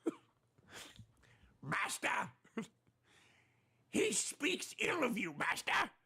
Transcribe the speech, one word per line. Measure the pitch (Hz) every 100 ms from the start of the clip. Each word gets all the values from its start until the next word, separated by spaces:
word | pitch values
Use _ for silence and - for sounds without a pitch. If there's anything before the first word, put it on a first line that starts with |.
<laughs> | - - _ _ _ _ - - - - - _ - - - _
Master, | 131 - - - - - - - - - 220 _ _ _ _ - - - _ _ _ _ _
he | - 440
speaks | - - - 285 359 - -
ill | - 349
of | 254 208
you, | 175 147
Master. | - 175 - 196 240 -